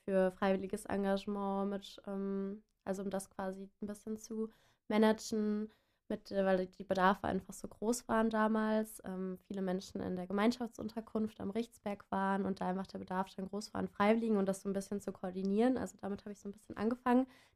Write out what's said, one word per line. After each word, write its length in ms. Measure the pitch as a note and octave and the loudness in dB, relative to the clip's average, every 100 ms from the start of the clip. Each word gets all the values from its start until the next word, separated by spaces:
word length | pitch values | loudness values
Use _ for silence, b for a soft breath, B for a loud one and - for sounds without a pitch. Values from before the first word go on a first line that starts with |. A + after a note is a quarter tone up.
für 280 | - F#3+ F#3 | 2 4 4
freiwilliges 520 | F#3 G3 F#3+ F#3+ G#3 - | 2 2 2 0 -6 -2
Engagement 840 | G3 G3 G3 G#3 G3+ G3 G3 G3 | 0 2 0 0 -2 -2 0 -2
mit, 320 | G3+ G3 - - | -4 -8 -14 -8
ähm, 560 | G3 G3 G3 G3 G#3+ _ _ | -6 -4 -2 -4 -8 _ _
also 180 | - F#3+ | -6 -4
um 80 | G3 | -2
das 200 | F#3+ - | -4 -6
quasi 400 | - F#3+ F#3+ G3 _ | -8 -8 -8 -14 _
ein 60 | G#3 | -10
bisschen 320 | G#3 - G#3+ | -10 -10 -10
zu 320 | - A3 A3 b b b - | -8 -6 -6 b b b 0
managen, 840 | G#3+ A3 A3 - A3 G#3+ G#3 G#3+ b b b _ | 6 6 4 0 -2 0 -2 -4 b b b _
mit, 240 | G#3+ - | -8 -2
äh, 120 | G3 | 0
weil 220 | F#3+ F#3 F#3 | 4 2 0
die 160 | - | -8
Bedarfe 460 | F#3+ F#3+ F#3 G3 - | -4 4 4 4 0
einfach 260 | F#3+ - | -2 -4
so 140 | - - | -12 -14
groß 400 | - G#3+ A#3+ - | -4 -2 -2 0
waren 220 | A3+ A3+ | 2 2
damals. 680 | A3 A3 A3 G#3+ A3 A3 - | 2 2 2 2 2 0 -8
Ähm, 340 | - F#3 F#3+ F#3 - | -8 -6 -6 -6 -8
viele 160 | G3 | -4
Menschen 380 | F#3 F#3 - G3 | -2 -2 -4 -6
in 160 | F#3+ F#3 | -4 -4
der 100 | F3+ | -2
Gemeinschaftsunterkunft 1120 | G3+ A3 A#3+ A3+ - G#3+ - A3 A3 G#3+ - | 2 2 2 -6 -6 -8 -8 -4 -2 -2 -4
am 100 | F#3+ | -6
Richtsberg 540 | A3 A#3+ - G#3 G3+ - | -4 -6 -8 -8 -8 -4
waren 340 | G3 G3 G3 | -2 2 2
und 160 | F#3+ F#3+ | 0 -2
da 60 | F3+ | -2
einfach 220 | F#3 F#3+ | -2 -6
der 100 | F#3+ | -10
Bedarf 340 | F#3+ F#3 F#3+ - | -4 -4 -4 -6
dann 100 | F#3+ | -8
groß 260 | G3+ G#3 | -8 -6
war 60 | G3 | -4
an 80 | F#3 | -4
Freiwilligen 500 | - G#3 A3+ A3+ G3+ | 2 4 4 4 2
und 100 | F#3+ | 2
das 160 | F#3+ | 0
so 60 | G3+ | -2
ein 40 | |
bisschen 280 | G3 G3 G3+ | -4 -4 -6
zu 120 | G3+ | -6
koordinieren. 680 | F#3+ F#3 F#3 F#3+ G3+ B3 B3 | -8 -8 -4 0 4 4 2
Also 180 | F#3 - | -4 -8
damit 240 | G3 G3+ | -8 -8
habe 80 | G#3 | -10
ich 80 | G3+ | -14
so 80 | G3+ | -14
ein 40 | |
bisschen 240 | G3+ - - | -16 -14 -2
angefangen. 520 | G#3+ B3+ B3+ B3 C4 b b | -2 0 4 4 4 b b